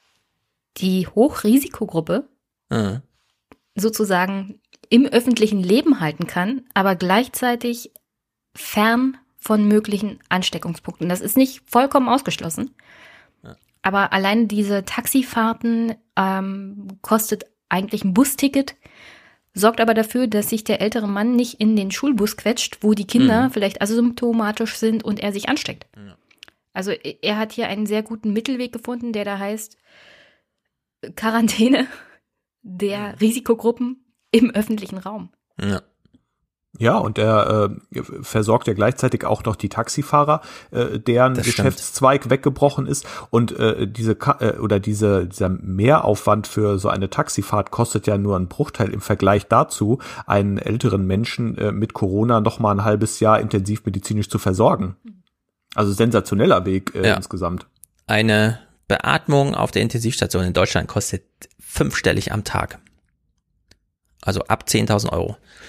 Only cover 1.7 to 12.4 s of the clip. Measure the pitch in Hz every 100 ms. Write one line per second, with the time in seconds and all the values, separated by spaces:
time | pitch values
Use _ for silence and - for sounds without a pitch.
1.7 | - 214 165 160 196 294 _ _ _ _
2.7 | 117 101 113 - _ _ _ _ - _
3.7 | - 214 220 208 180 185 196 196 - _
4.7 | _ _ 233 277 233 247 233 214 208 180
5.7 | 226 320 269 160 151 170 180 190 262 -
6.7 | 208 190 180 180 196 254 - 247 240 240
7.7 | 233 - _ _ _ _ _ _ - -
8.7 | - 220 233 262 262 _ _ - 214 208
9.7 | 214 214 202 208 - _ 185 180 165 170
10.7 | 165 - - 170 180 208 262 262 - _
11.7 | 240 269 277 247 262 - -